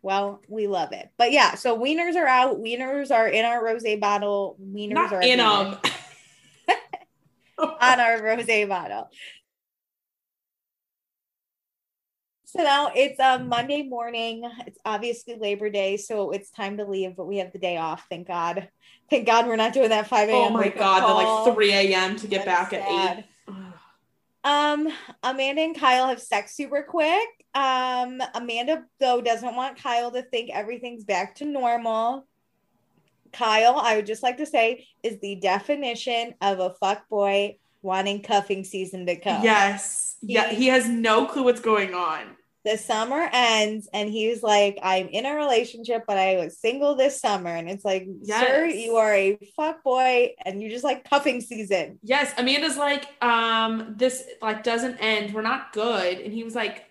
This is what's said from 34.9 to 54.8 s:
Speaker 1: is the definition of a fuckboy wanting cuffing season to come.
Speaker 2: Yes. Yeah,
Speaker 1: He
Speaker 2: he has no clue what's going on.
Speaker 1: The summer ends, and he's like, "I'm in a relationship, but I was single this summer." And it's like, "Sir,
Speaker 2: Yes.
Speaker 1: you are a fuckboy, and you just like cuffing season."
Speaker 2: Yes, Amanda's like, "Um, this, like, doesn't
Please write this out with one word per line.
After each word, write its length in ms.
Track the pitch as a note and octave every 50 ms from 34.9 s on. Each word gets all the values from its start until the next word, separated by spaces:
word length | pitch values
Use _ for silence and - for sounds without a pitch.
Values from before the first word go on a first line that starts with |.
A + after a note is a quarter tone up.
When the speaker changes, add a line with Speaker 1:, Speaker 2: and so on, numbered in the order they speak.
| _ _ _
Speaker 1:
is 160 | A3+ A3 G3
the 160 | - G3 G3+
definition 1000 | F#3 F3 F#3+ F#3 G3+ F#3+ - D4 D4 C#4+ A#3+ A#3 A3+ - - A#3+ A#3 A#3 A#3+ - _
of 200 | - G3+ G3 F#3
a 140 | F#3 F#3 F#3 -
fuckboy 760 | - F#3+ G3+ G#3 - _ - G#3 G3+ G3 G3 G3 G3+ G3+ G3+ _ _ _ _ _
wanting 400 | _ G3 F#3 F#3+ G3 G3+ G3+ G#3 G3+
cuffing 400 | - A3 G3+ G3 - G3+ F#3+ F#3+
season 420 | F#3+ - F#3+ F#3 F3+ - F#3 F3+ F3
to 100 | F3 F3
come. 260 | - G#3 F3+ - G#3+
Speaker 2:
Yes. 720 | A3+ A3 G#3 G3 G3 G3+ G3+ - - - - - - - -
Yeah, 280 | - G3+ A#3+ A3 G#3+ A3
Speaker 1:
He 60 | A3 G#3 B3+
Speaker 2:
he 40 | B3+
has 200 | C4 B3+ A#3 A3+
no 380 | A#3+ A#3 A3+ A3+ A3 A3+ -
clue 180 | - - D4 C4
what's 160 | B3 A#3+ A#3
going 320 | - A3+ A3 G#3 G3 F#3+ F3+
on. 280 | F3+ F3 E3 D#3 D3+ A2+ G2+ - _ _ _ _ _ _
Speaker 1:
The 120 | G#3+ A3 G#3+
summer 520 | - - A#3+ A3 A3+ A#3+ C4+ D4 E4+ D#4+
ends, 560 | - B3 B3 A#3 A3+ G#3+ G#3+ G#3+ G#3+ A3 G#3+ - -
and 160 | G#3 G#3 G#3+
he's 340 | G#3+ A3+ G#3+ A3 A#3+ A3+ -
like, 340 | A3 G#3 G3+ G#3 G3+ G3+ G3+ -
"I'm 240 | F#3+ F#3+ F#3 F#3 -
in 180 | - G3+ B3
a 80 | C4+ D4
relationship, 680 | D4+ D4 C#4+ B3 A3+ A#3+ A#3 - A#3 A3+ A3 A#3+ A3+ A3+
but 120 | - G#3 G3
I 180 | F#3+ F#3+ F#3+
was 220 | F#3 E3+ D#3 E3 -
single 380 | - A3 A#3+ C#4 C#4+ C#4+ D4
this 220 | C4 C4 C#4+ C4+ -
summer." 280 | - A#3+ G#3 F#3+ F3+ F3
And 200 | E3+ E3+ E3 E3+
it's 160 | G3 G3+ -
like, 200 | G#3 F#3+ F#3+ F#3 F#3+ F#3+ F#3 G3
"Sir, 420 | G3+ G#3 A3 B3 B3+ C4 D4 D#4+
Speaker 2:
Yes. 100 | E4+ D4+ G3 A3+
Speaker 1:
you 100 | A3+ A3+ A3+
are 160 | A3 G#3+ G#3
a 240 | G3 G3 F#3+ G#3 G#3 G3+ - _ -
fuckboy, 720 | D4+ D#4 D#4+ D#4+ _ C4+ B3+ B3+ B3+ B3+ B3+ B3 B3 A#3+ - _ -
and 180 | F#3 F#3+ G3+
you 80 | G#3+ A3
just 140 | G#3+ B3 B3
like 260 | D4 C4 C4 - -
cuffing 300 | C#4+ C#4+ C#4 D4+ B3+ B3
season." 580 | A#3+ - A#3+ A3 A3 F#3 G3 F#3 D#3+ - - - -
Speaker 2:
Yes, 300 | G#3+ B3+ C#4+ C#4+ - - -
Amanda's 380 | B3 B3+ C4+ D4 D4+ D#4+ C4
like, 300 | C#4 C#4+ C#4+ C#4+ C#4 C#4+ - - _ B3
"Um, 720 | B3 A3+ A3+ A3+ A3+ A3+ A3+ A3 A3+ A3+ A3+ A3 - A3 G#3
this, 300 | B3 C4 B3 - - - - -
like, 220 | - A3 G#3+ A3 -
doesn't 340 | A#3+ A#3 A#3